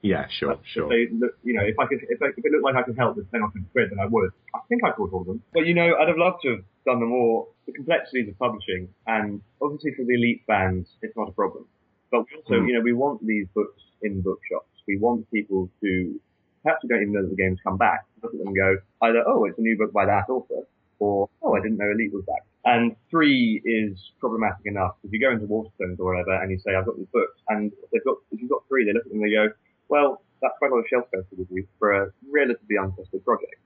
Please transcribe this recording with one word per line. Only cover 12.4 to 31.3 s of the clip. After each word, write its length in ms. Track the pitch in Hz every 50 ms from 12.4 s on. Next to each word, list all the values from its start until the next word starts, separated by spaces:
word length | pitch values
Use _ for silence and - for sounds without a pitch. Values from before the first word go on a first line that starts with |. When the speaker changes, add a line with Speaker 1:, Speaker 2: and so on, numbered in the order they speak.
| - - 120 117 -
Speaker 1:
Hmm. 40 |
Speaker 2:
you 80 | 117 123
know, 60 | 120
we 140 | 113 120 120
want 300 | 120 135 143 139 110 -
these 220 | 110 110 107 101 92 _
books 260 | 110 104 - - _ _ _ _ _ -
in 200 | 107 98 98 90
bookshops. 440 | 95 92 - - - 90 - - _ _ _ _ -
We 100 | 101 98
want 320 | 107 120 120 117 110 _
people 400 | - 107 104 - 98 95 92 90 _ _ -
to, 380 | 101 92 92 90 82 73 - _ _ _ _ _ _ _ _ _
perhaps 180 | 151 - - -
we 60 | 120
don't 140 | 120 110 104
even 100 | 101 104
know 100 | 101 95
that 60 | 87
the 60 | 98
game's 240 | 95 95 92 92 92 _
come 140 | 98 95
back, 300 | 95 117 101 85 - - _ _ _ -
look 100 | - -
at 60 | -
them 100 | 92 98
and 80 | 98
go, 220 | 95 95 95 95 95 - _ _ _ -
either, 200 | 113 113 117 120
"Oh, 200 | - 269 190 113
it's 140 | 98 90 -
a 40 | 113
new 140 | 113 113
book 160 | 101 110 104 -
by 140 | 104 98
that 220 | 95 101 101 92 -
author," 360 | 127 127 - _ - 92 - _ _ _ _ _ _ _
or, 300 | 104 104 101 98 98 - _ _ -
"Oh, 120 | 294 -
I 60 | 101
didn't 160 | 92 107 110
know 140 | 98 101 104 104
Elite 200 | 110 113 101 -
was 100 | 101 92
back." 180 | - 76 - - _ _ _ _
And 320 | 120 123 117 117 117 113 _ _ _
three 520 | - 165 156 147 139 127 123 113 110 - -
is 460 | - 117 110 110 107 98 92 - - _ _
problematic 480 | - 123 110 113 113 104 90 95 -
enough. 300 | 107 101 98 92 92 92 _ _
If 80 | 98 101
you 80 | 110
go 100 | 123 135
into 160 | 123 113 107
Waterstones 540 | 101 107 110 110 113 _ _ 98 90 90 85
or 60 | 92 92 92
whatever 200 | 90 87 90 92 95 92
and 80 | 95
you 80 | 95 90
say, 160 | - 104 95
"I've 120 | 95 95
got 100 | 110 -
these 100 | - 95 - _
books," 260 | 120 - - - _ _ -
and 220 | 110 107 104 104 - - - - -
they've 120 | 117 -
got, 120 | 131 127 - _ _ -
if 80 | 110
you've 100 | 123 123
got 160 | 143 - _ _
three, 160 | 135 135 117
they 80 | 104 104
look 140 | 117 117
at 60 | - 104
them 100 | 107 107
and 80 | 107
they 40 | 104
go, 180 | 107 107 107 - _ _ _ _ _ _ _
"Well, 340 | 151 147 143 139 135 - _ _ _ _ -
that's 160 | - - -
quite 140 | - 143 135
a 20 |
lot 60 | 120
of 80 | 113 -
shelf 180 | 131 123 110
space 180 | _ - 95 92 92